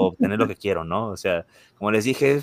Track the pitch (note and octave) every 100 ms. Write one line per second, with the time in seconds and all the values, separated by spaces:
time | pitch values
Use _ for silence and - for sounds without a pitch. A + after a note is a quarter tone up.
0 | F#2+ E2+ F#2+ G#2+ A2 G2 G2+ F2 E2 F#2+
1 | A2+ F#2 G2 E2+ - _ _ - G#2 A2
2 | A2+ C3 C#3 C#3+